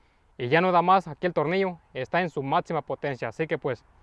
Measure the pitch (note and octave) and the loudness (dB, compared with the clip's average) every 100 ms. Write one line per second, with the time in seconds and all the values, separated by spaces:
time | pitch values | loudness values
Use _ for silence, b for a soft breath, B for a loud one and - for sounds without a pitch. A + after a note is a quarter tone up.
0 | _ _ _ - A#2+ D#3 F#3 F3 F3 F#3+ | _ _ _ -8 0 2 4 4 6 4
1 | F3 C#3+ F3+ E3 D3+ F#3+ F#3+ E3+ _ B2+ | 2 -4 -4 0 0 0 -2 -4 _ -10
2 | B2+ F3 F3+ - C3+ E3 - D#3+ - C3+ | -4 -2 -2 -4 -2 -2 -2 -4 -4 -6
3 | D3 B2+ A#2+ - D#3+ D#3+ D3 A#2 _ _ | -6 -4 -6 -4 -4 -4 -4 -6 _ _